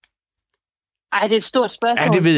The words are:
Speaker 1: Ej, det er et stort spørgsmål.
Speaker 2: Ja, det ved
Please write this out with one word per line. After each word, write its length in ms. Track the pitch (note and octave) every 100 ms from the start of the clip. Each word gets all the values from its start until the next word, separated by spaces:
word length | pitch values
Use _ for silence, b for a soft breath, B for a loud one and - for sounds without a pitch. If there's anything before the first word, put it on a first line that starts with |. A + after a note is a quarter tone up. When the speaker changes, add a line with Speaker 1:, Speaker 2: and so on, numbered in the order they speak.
| _ _ _ _ _ _ _ _ _ _ _
Speaker 1:
Ej, 100 | G3+ G3+
det 40 |
er 40 | A3
et 60 |
stort 280 | - C4 G#3+
spørgsmål. 320 | - A#3 A#3+ D#3+
Speaker 2:
Ja, 40 |
det 120 | F3+
ved 80 | E3